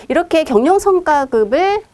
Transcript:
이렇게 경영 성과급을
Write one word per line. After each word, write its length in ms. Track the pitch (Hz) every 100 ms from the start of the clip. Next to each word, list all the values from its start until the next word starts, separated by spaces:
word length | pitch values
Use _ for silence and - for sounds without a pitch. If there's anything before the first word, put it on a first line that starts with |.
| -
이렇게 360 | 277 349 330
경영 340 | 311 220 269 392
성과급을 1040 | 403 370 349 294 269 226 208 277 381 415 -